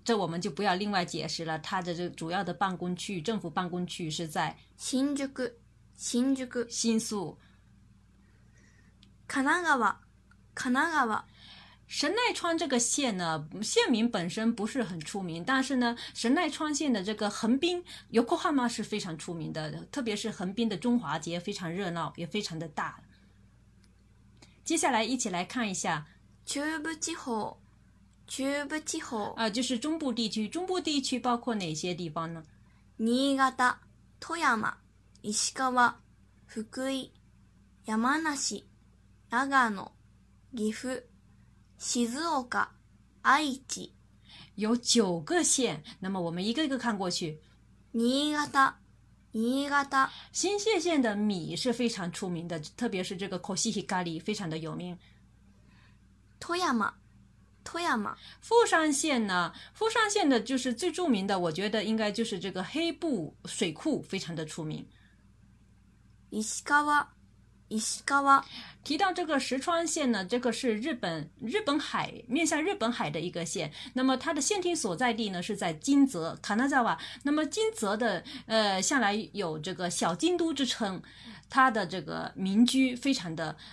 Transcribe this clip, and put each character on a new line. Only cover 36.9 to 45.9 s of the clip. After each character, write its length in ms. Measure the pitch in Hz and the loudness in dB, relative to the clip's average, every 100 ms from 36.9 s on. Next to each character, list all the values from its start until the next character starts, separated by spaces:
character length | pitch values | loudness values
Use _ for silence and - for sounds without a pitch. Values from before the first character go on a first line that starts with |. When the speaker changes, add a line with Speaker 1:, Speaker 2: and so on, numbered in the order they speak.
| 269 - - - - - - - - - | -2 -6 -14 -20 -20 -20 -20 -20 -14 -4
Speaker 2:
山 120 | 220 247 311 | 0 2 2
梨、 420 | 320 277 - 202 - - - - - - - | 0 -2 -4 -6 -10 -20 -20 -20 -20 -20 -4
長 200 | 233 277 269 233 | -2 2 4 4
野、 180 | 190 - - - - - _ - | 0 -8 -16 -20 -20 -20 _ -12
岐 180 | 247 214 | -2 -2
阜、 320 | 214 254 262 - - - - - - - - | -2 -4 -6 -10 -20 -20 -20 -20 -20 -20 -10
静 320 | - 247 233 | -2 0 0
岡、 580 | 262 339 285 247 202 - - _ - _ _ | 0 0 0 0 -2 -2 -6 _ -20 _ _
愛 320 | 233 277 302 240 - | 4 6 4 -2 -6
知。 240 | - - - _ _ - - - - | -10 -10 -18 _ _ -20 -20 -16 -4
Speaker 1:
有 200 | 214 240 | 0 2
九 440 | - 233 196 170 | 4 6 6 2
个 240 | 151 349 | 0 2
县， 400 | - - 226 151 - | 4 2 2 -2 -10